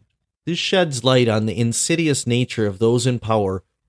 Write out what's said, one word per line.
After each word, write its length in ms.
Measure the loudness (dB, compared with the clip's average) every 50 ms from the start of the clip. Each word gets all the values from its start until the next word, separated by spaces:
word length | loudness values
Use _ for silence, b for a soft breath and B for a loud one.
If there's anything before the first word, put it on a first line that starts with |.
| _ _ _ _ _ _ _ _ -10
This 120 | -8 -6 -4
sheds 460 | -4 0 2 2 2 0 -2 -2 0
light 240 | 2 4 4 4 4
on 160 | 2 0 0
the 140 | -2 -2 0
insidious 680 | 0 0 0 -2 -2 -2 0 0 0 0 0 -2 -2
nature 400 | -2 0 0 0 -2 -2 -2 -2
of 120 | -2 0 0
those 280 | 2 2 2 2 2
in 120 | 0 -2 -2
power 440 | -2 -2 0 0 0 0 -2 -6 -8 _ _ _ _